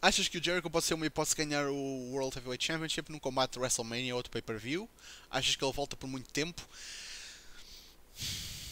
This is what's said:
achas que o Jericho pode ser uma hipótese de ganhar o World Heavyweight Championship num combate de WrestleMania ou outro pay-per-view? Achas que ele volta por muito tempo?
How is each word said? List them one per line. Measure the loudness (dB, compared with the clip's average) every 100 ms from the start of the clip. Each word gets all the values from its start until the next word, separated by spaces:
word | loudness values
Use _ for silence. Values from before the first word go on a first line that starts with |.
achas | 6 6 4
que | 2
o |
Jericho | 2 2 2
pode | 2 4
ser | 2
uma | 2
hipótese | 2 2 2
de | 2
ganhar | 2 2
o | 0 0 -2 -2
World | 0 0 -2
Heavyweight | -4 -2 0
Championship | 0 0 -2 -4
num | -4
combate | 0 4 2
de | 2
WrestleMania | 2 2 0 -2 0
ou | 0
outro | -2
pay-per-view? | -4 -2 -4 -2 -2 -4 -12 -18 -18 -4
Achas | 0 2 4
que |
ele | 2
volta | 2 -2 -4
por | -6
muito | -6 -2
tempo? | 0 0 -4 -12 -12 -12 -10 -10 -12 -12 -14 -16 -16 -16 -18 -18 -20 -18 -8 -6 -4 -6 -8 -10